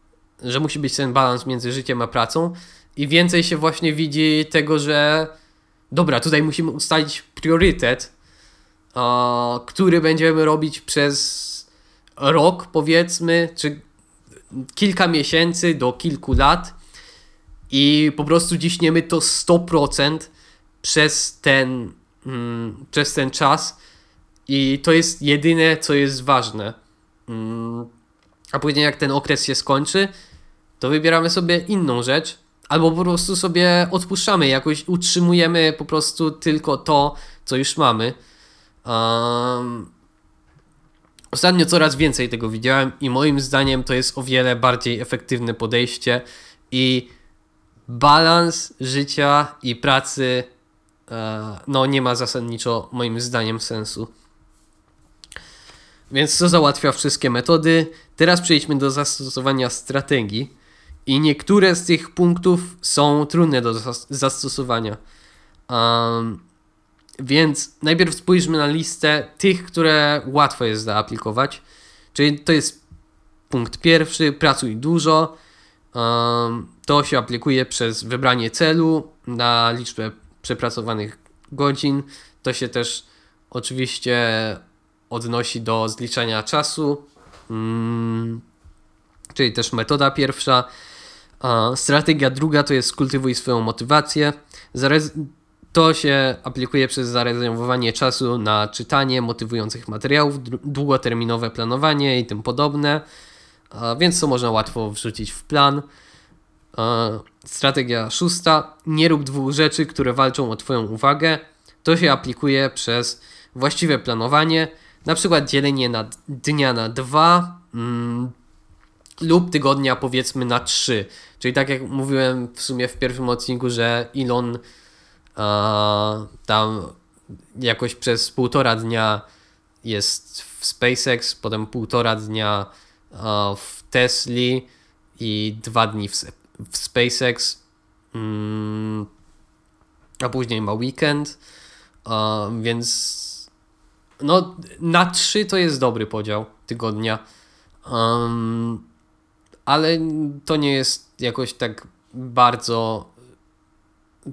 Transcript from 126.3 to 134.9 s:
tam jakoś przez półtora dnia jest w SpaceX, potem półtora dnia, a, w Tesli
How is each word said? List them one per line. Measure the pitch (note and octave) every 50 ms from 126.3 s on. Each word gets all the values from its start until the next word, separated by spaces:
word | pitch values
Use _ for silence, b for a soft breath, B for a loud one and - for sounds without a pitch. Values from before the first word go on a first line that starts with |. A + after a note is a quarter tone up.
| - - -
tam | - A2 A2 G#2+ G#2+ A2 G2+ E2+ B1+ - _ _ _ _ _ _ - A2 - _ _ - -
jakoś | B2+ A#2 A2 - B2 A#2 -
przez | - - B2+ A#2 A2+ - -
półtora | - - B2 A#2+ - C#3+ B2+ A#2+ A2+
dnia | A2 A2+ A2+ A#2 A#2 A2+ G#2+ G#2+ G2+ b b b b b b b b b _ _ _ -
jest | A#2 G#2+ G2+ G2+ - - - _ - - -
w | - - - - -
SpaceX, | - - - B2 B2 B2+ - - C#3 A#2+ A#2 - - -
potem | - - G#2+ A2 G#2+ G#2+
półtora | G#2+ - B2 A2 - - A#2+ A#2 A2+ A2+
dnia, | G#2+ G#2+ G#2+ G#2+ A2 G#2+ G#2 G#2 G2+ G2 b b b b b b b b _
a, | - F2+ G#2 A2 G#2 G#2 G2+ G2+ G2+
w | - - - - - - -
Tesli | - B2+ B2 B2+ - - - B2+ A#2+ B2 B2 B2 B2+ B2+ B2+ b b b b b